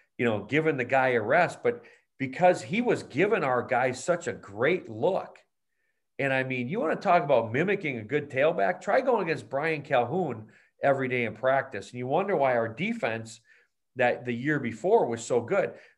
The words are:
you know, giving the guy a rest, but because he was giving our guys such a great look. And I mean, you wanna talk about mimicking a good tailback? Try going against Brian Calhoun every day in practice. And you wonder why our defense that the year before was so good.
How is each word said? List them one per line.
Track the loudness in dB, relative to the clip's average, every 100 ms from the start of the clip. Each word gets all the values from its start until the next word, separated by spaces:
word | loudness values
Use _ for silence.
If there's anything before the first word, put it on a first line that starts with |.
| _ _
you |
know, | 0 0
giving | 0 0 2 0
the |
guy | 2 2 4
a | 2
rest, | 2 2 2 0
but | -2 -2 -10 -20 _ _
because | -8 2 4 4
he | 0 -2
was | 0 -2
giving | -2 0 2 2
our | 0 0
guys | 0 0 0 -2
such | -2 -2 -2
a |
great | -8 -12 -2 0 0 -4
look. | -2 -2 -2 -6 -16 _ _ _ _ _ _ _ _
And | 0
I | 0
mean, | -2 -4 -4
you | -2
wanna | -2 -2
talk | 4 4
about | 6 2 4
mimicking | 0 0 0 -2 -8
a |
good | -4 -4 -2
tailback? | 2 2 2 0 -2
Try | 0 0
going | 2 0 0
against | -4 -4
Brian | -4 -2 -4
Calhoun | 0 2 2 0 -2 -6 -12 -20 _ _
every | 2 2 0
day | 0
in | -2
practice. | -2 0 0 0 -8 -10
And | -10
you | -2
wonder | -2 0 2
why | 2 2
our | 0
defense | -4 -6 -4 -4 -6 -10 -18 _ _ _ _ _ 0
that | 0 0
the | -4
year | -4 -2 -2
before | -2 -4 2 2 2
was | -4
so | -2 -2
good. | 0 -2 -2 -6 -20